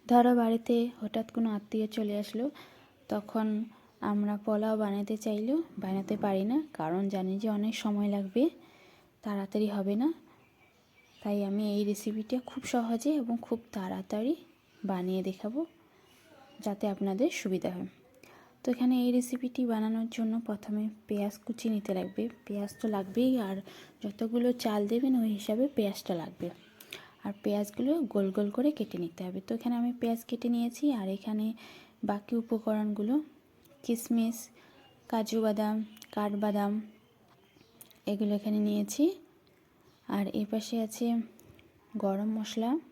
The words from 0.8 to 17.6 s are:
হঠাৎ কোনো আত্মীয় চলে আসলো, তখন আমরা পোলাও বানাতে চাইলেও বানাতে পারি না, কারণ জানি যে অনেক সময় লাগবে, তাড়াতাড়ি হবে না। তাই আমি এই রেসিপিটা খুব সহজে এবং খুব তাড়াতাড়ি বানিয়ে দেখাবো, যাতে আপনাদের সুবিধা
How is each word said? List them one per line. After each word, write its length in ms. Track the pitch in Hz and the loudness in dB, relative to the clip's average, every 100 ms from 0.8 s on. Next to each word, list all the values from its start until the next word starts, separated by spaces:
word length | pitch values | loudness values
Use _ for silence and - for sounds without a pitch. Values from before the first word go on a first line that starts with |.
| 240 - | 2 -2
হঠাৎ 260 | 214 226 226 | -4 -4 -4
কোনো 140 | - 226 208 | -2 0 -2
আত্মীয় 300 | 208 220 214 214 | -2 -2 -2 -2
চলে 180 | 208 208 | -2 -2
আসলো, 220 | 208 214 262 - - - - _ _ | -4 -2 -4 -4 -20 -20 -20 _ _
তখন 360 | 208 208 226 220 214 226 - - _ 208 | -4 -2 -2 0 0 -4 -10 -20 _ 0
আমরা 220 | 208 208 208 208 | 2 2 0 0
পোলাও 280 | 208 214 220 | 2 2 2
বানাতে 320 | 214 196 202 220 | 0 0 -2 -2
চাইলেও 340 | 220 208 220 302 330 - | -2 -2 0 0 -2 -6
বানাতে 300 | 190 190 190 208 | -2 -2 0 0
পারি 200 | 208 196 202 | 2 2 2
না, 80 | 269 302 - | 2 0 -4
কারণ 240 | 160 180 196 | -2 0 0
জানি 180 | 196 185 196 | 0 0 0
যে 60 | 220 208 | 0 0
অনেক 180 | 214 220 | 0 0
সময় 260 | 214 208 208 | -2 0 2
লাগবে, 280 | 202 196 226 311 - - - - - - _ | 0 0 2 2 2 -20 -20 -20 -20 -20 _
তাড়াতাড়ি 440 | 220 202 196 214 214 202 | -4 -4 -2 0 2 2
হবে 180 | 190 208 | 0 2
না। 60 | 277 330 - - - _ _ _ _ _ _ - | 2 0 -10 -20 -20 _ _ _ _ _ _ -10
তাই 160 | 214 208 196 | -2 0 0
আমি 160 | 196 214 | 0 0
এই 80 | 202 208 | 2 0
রেসিপিটা 480 | 202 - 214 214 254 - | 0 -2 -4 -2 -4 -4
খুব 120 | - - | -10 -2
সহজে 380 | 254 226 233 285 302 | 0 2 0 2 0
এবং 140 | 240 233 - | 0 -2 -2
খুব 120 | 233 - 214 | -4 -4 -6
তাড়াতাড়ি 580 | 185 190 190 208 233 330 - - _ - 196 | -4 -6 -4 -2 0 -2 -6 -20 _ -10 -4
বানিয়ে 300 | 185 180 185 185 | -2 0 0 -2
দেখাবো, 320 | 190 208 247 330 - - _ - - - - - - | -4 -6 -4 -6 -8 -20 _ -20 -20 -20 -20 -20 -8
যাতে 200 | - 202 214 | -6 -2 -4
আপনাদের 340 | 196 196 190 285 - | -2 -2 2 0 0
সুবিধা 300 | 202 185 | -2 -2